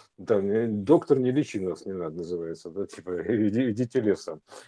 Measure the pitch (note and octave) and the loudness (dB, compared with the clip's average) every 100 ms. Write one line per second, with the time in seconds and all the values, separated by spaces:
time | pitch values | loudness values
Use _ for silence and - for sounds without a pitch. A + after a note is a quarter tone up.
0 | - - F#2+ G#2+ G2 A2 A#2 G#2 G2 E3+ | -20 -8 0 2 2 0 0 0 4 4
1 | - C3+ B2+ C3 C#3+ G#2 F#2 D#2 G2 F#2+ | 6 2 4 2 0 -2 -4 -6 -6 -6
2 | E2 E2 E2 F2 E2 D#2+ F2 F2+ F#2 - | -6 -6 -6 -6 -6 -10 -10 -8 -8 -10
3 | F2+ F2 E2+ A2+ G#2+ A2 B2+ G#2+ B2 C3 | -6 -4 0 2 2 2 0 0 -2 2
4 | G#2+ F2+ - D#2 _ - | 2 2 -2 -14 _ -20